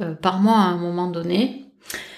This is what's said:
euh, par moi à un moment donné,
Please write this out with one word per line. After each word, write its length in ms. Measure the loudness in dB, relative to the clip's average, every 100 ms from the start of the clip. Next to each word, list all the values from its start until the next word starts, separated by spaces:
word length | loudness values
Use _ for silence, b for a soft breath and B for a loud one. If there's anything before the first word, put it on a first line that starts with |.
euh, 140 | -6
par 260 | -2 -2 2
moi 140 | 4
à 80 | 4 4
un 100 | 0
moment 300 | -2 -2 -4
donné, 580 | -4 -2 0 0 -2 -16 _ B B B